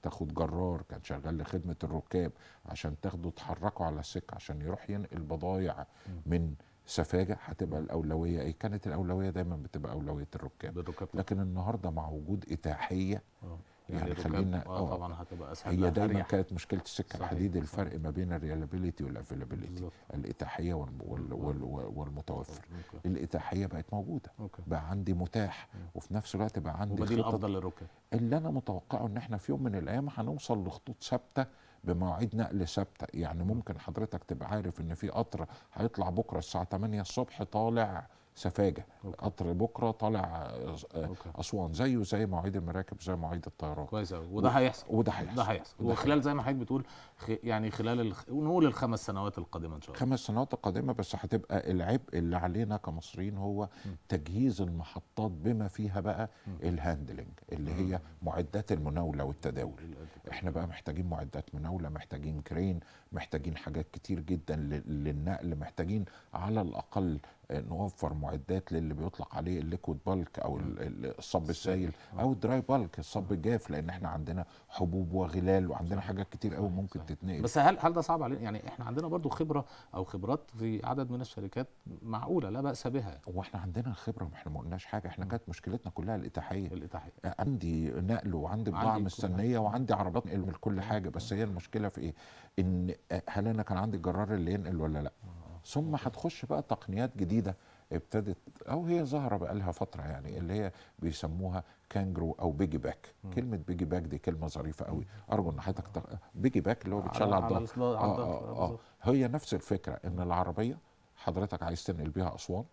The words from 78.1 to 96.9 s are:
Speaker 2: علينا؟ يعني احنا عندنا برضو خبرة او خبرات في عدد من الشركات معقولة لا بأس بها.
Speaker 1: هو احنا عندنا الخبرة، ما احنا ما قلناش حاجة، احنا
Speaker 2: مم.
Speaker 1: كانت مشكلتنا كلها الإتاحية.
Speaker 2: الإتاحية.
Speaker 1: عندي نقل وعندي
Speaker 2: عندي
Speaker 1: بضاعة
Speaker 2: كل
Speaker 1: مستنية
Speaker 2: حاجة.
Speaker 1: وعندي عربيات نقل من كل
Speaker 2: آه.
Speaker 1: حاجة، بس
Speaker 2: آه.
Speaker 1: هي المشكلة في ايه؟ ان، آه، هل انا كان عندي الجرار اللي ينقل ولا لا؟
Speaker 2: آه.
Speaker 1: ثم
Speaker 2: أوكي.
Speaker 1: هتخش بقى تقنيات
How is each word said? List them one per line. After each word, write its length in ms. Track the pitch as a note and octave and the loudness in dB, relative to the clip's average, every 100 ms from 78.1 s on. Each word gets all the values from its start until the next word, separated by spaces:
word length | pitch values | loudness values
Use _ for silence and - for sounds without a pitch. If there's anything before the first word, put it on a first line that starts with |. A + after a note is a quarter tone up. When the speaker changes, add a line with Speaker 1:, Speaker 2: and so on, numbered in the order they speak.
| E3 | 2
Speaker 2:
علينا؟ 180 | C3 C3+ | 2 -2
يعني 260 | A2 G#2+ - | -2 -4 -6
احنا 180 | - A#2 | -8 -4
عندنا 220 | B2+ D#3+ | -2 0
برضو 220 | F3 D3+ | 0 0
خبرة 360 | - D#3+ C#3+ - - - - | 0 2 2 2 -10 -8 -4
او 80 | |
خبرات 480 | F#2+ F#2+ G#2 D3 - A2+ | -2 -2 0 0 0 -2
في 260 | A2+ A2 A#2+ | 0 0 0
عدد 260 | C3+ B2+ | 0 0
من 100 | B2 | -2
الشركات 460 | B2+ - G2 - C3 - - F2 | -4 -6 -4 -2 -4 -8 -14 -10
معقولة 480 | A2+ G#2+ D3 F3+ G#2 | -4 -4 2 2 2
لا 120 | A2+ | 0
بأس 260 | C#3 B2 B2+ | -2 0 -2
بها. 320 | C3+ G2+ D2 - | 0 -2 -8 -6
Speaker 1:
هو 120 | F#2 | -4
احنا 180 | F#2+ F#2+ | -2 -4
عندنا 280 | F2+ F2 A#2+ | -2 -2 -2
الخبرة، 360 | G#2 - - | -4 -4 -4
ما 100 | E2+ | -6
احنا 180 | - - | -6 -8
ما 80 | D2+ | -6
قلناش 260 | D#2+ F#2 - | -4 -6 -4
حاجة، 220 | G#2+ F2+ | -4 -4
احنا 180 | F2 F#2+ | -6 -4
Speaker 2:
مم. 60 | |
Speaker 1:
كانت 120 | A#2 - | -4 -4
مشكلتنا 420 | E2+ - A2 F#2 | -8 -4 -4 -4
كلها 240 | - F#2 G#2+ | -4 -2 -2
الإتاحية. 520 | - - - G2 F#2 | -2 -6 -2 -2 -2
Speaker 2:
الإتاحية. 440 | F2+ F2 E2 D#2+ - F#2 - | -6 -6 -8 -10 -8 -6 0
Speaker 1:
عندي 500 | A#2 B2+ E2+ D#2+ D#2+ | 0 2 2 2 2
نقل 440 | B1 F#2 A#2 - E2 | 0 2 2 2 0
وعندي 220 | D2+ G#2+ | 0 0
Speaker 2:
عندي 140 | A2 | 0
Speaker 1:
بضاعة 260 | F2 A2+ A2 | 2 4 4
Speaker 2:
كل 60 | |
Speaker 1:
مستنية 440 | G2 - G2 F2+ A2+ | 2 0 0 2 4
Speaker 2:
حاجة. 140 | A#2+ | 4
Speaker 1:
وعندي 320 | G#2+ A2+ B2 | 4 2 2
عربيات 320 | G2+ F#2+ F2 G2 | 2 4 2 0
نقل 120 | G2 | -2
من 140 | F#2 E2 | -2 -2
كل 180 | - G2 | 0 0
Speaker 2:
آه. 20 | |
Speaker 1:
حاجة، 280 | G2+ G#2+ F2+ | 2 0 0
بس 240 | - - | -4 -2
Speaker 2:
آه. 40 | G2 | 0
Speaker 1:
هي 60 | |
المشكلة 460 | A2 F2+ - A2+ G#2 | 0 -2 -4 -2 -2
في 120 | - | -2
ايه؟ 120 | B1+ - - - - - | -4 -6 -14 -20 -4 2
ان، 340 | F2+ F2+ F2+ - - | 4 4 2 -2 -2
آه، 100 | F#2 - | -2 0
هل 180 | G2+ G#2+ | 0 2
انا 160 | A2 | 2
كان 140 | G2+ F#2 | 2 2
عندي 200 | A2 G2 | 2 2
الجرار 360 | F2 F2 G#2 | 2 2 2
اللي 200 | G#2+ E2+ | 2 2
ينقل 280 | G2 E2+ F2 | 2 0 0
ولا 180 | D#2 D2+ | 2 0
لا؟ 100 | D2 - | -2 -6
Speaker 2:
آه. 140 | F#2+ E2+ D#2+ E2+ - | -16 -14 -14 -16 -4
Speaker 1:
ثم 260 | C#3+ D#3 | -2 0
Speaker 2:
أوكي. 160 | D3 C3 | 0 -2
Speaker 1:
هتخش 380 | - E3+ - A#2+ | -2 -4 -4 -2
بقى 160 | D3+ | -2
تقنيات 560 | - A2 - | 0 -2 0